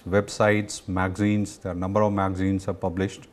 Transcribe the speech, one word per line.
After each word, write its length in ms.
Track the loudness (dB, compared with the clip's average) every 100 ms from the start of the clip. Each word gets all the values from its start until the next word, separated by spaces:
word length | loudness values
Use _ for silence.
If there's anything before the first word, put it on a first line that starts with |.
| 0
websites, 760 | 0 0 2 4 4 0 -10 -4
magazines, 720 | -2 0 0 0 2 -2 -6
there 140 | -8
are 20 |
a 40 | -6
number 240 | 0 2
of 100 | 2
magazines 540 | 2 0 0 0 0 -2
are 80 |
published. 540 | -4 -4 -2 -2 -4 -18